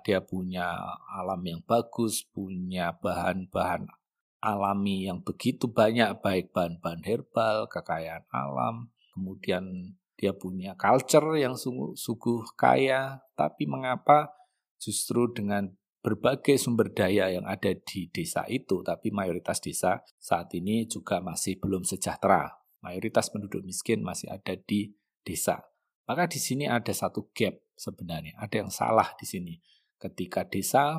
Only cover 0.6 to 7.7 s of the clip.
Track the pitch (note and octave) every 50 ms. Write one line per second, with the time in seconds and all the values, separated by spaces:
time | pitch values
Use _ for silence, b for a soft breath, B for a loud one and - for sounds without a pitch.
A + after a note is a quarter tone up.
0.6 | F2+ F2 E2+ - - - - - - - - G2 F#2 F#2+ F#2+ F2+ F2+ F2 E2 E2
1.6 | - - A#2 A#2 A#2 - - A#2 A#2 G#2+ G2+ - - _ _ G#2 G2 F#2 F#2+ F2+
2.6 | F#2 F#2 F#2 F2+ F2 E2+ E2 - - F#2 E2+ F2 F2 F#2 F#2 F#2+ F2+ - - F#2
3.6 | F2 F2+ - - G2 - - _ _ _ _ _ _ _ _ _ - A2 G2+ G2+
4.6 | G2 G2 G2+ G2+ G2 G2+ F#2+ F#2+ F#2+ F#2+ F2 F2 - - - - - B2 C3 -
5.6 | - A#2+ - A#2+ G#2+ A2 A2+ A#2+ A2+ G2+ G2 - - G2+ F#2+ F#2 F2+ - - F#2+
6.6 | F2 E2+ E2+ - - F2 E2 E2+ - G2 A2+ B2+ - - - A#2 A2+ A2 G#2+ A2
7.6 | A2 -